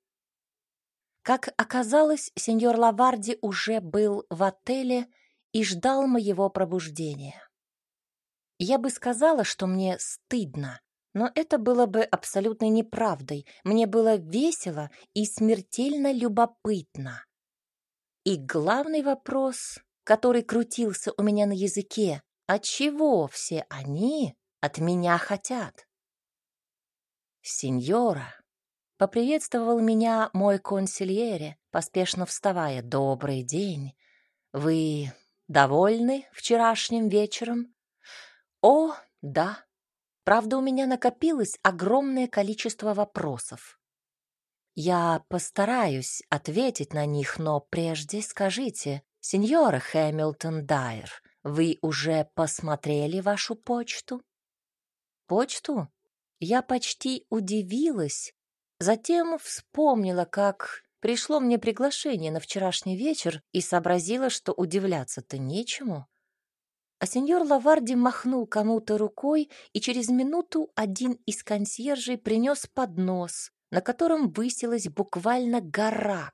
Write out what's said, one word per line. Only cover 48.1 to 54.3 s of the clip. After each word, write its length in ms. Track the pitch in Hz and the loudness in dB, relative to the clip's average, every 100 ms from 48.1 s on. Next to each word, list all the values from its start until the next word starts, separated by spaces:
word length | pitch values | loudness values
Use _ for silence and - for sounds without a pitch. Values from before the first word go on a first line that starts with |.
| 208 | -8
скажите, 840 | 208 - 196 196 262 - - 139 - _ | -8 -2 -2 -2 -4 -6 -6 -8 -10 _
сеньора 600 | - 190 220 330 262 135 | -4 0 4 4 4 2
Хэмилтон 840 | - 160 156 156 156 151 160 160 143 | 0 0 0 0 -2 -2 -4 -4 0
Дайер, 460 | 143 127 110 - - _ _ | 0 0 -6 -12 -18 _ _
вы 340 | 147 147 165 139 | -6 0 0 0
уже 480 | 156 143 151 160 151 - | -2 -2 0 0 0 -2
посмотрели 840 | 160 - 156 147 147 147 147 185 | -2 -2 -4 -4 -2 -2 0 -2
вашу 360 | 190 202 - 226 | -2 -2 -4 -6
почту?» 680 | - 240 233 - - 247 - | -4 -4 -4 -10 -10 -12 -12